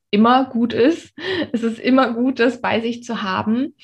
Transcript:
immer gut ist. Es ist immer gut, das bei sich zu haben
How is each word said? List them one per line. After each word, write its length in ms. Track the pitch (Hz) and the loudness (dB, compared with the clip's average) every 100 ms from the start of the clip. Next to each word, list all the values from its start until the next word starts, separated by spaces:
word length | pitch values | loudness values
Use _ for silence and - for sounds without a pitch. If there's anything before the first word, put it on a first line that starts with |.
| _ | _
immer 340 | 202 233 254 262 | 2 4 4 2
gut 280 | 226 233 | -2 -2
ist. 400 | - 247 339 - - 349 359 - | 2 2 0 -6 -10 -6 -4 -4
Es 120 | 226 | -4
ist 160 | 226 220 | -4 -4
immer 340 | - 262 240 | 2 2 2
gut, 260 | 233 254 262 | 0 -2 0
das 220 | 240 240 | 0 0
bei 200 | 190 208 | -2 -2
sich 220 | 226 233 | -2 -6
zu 180 | - 226 | -8 -6
haben 540 | 202 190 214 226 302 - | -4 -4 -2 -2 -2 -8